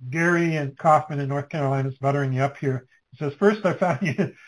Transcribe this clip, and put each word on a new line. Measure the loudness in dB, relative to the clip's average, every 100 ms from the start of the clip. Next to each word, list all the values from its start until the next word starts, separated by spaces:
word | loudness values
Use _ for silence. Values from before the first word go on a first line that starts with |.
| -6
Gary | 0 2 2 2 0
and | -4 0
Kaufman | 4 4 4 -4
in | -4
North | -4 -4
Carolina | -2 0 0 -2
is | -2
buttering | -2 0 0
you | 0
up | -2 -2
here. | -4 -4 -6 _ _
He | -8
says, | -8 2
"First, | 2 2 0
I |
found | 0 -2 0 -2
you |
<laughs> | -2 -4 -6